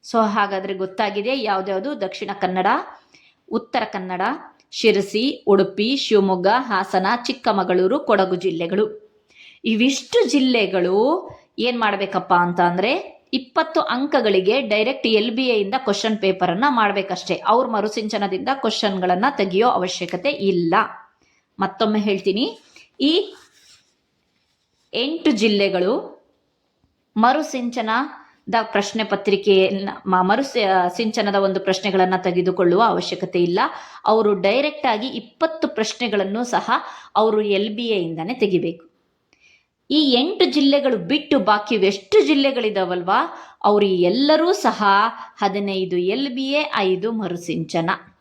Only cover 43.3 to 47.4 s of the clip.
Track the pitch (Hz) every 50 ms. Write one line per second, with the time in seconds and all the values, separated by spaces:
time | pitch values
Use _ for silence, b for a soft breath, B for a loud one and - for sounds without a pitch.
43.3 | B B B B B B - - 208 208 202 196 185 175 175 175 196 247 277 285
44.3 | 311 311 320 349 392 403 - 240 208 - 208 202 196 202 214 226 B B B B
45.3 | B - 208 196 185 202 202 202 196 190 190 180 180 175 180 190 208 254 277 277
46.3 | 240 262 269 269 277 294 302 294 - 220 202 190 185 180 185 226 233 220 208 175
47.3 | 175 175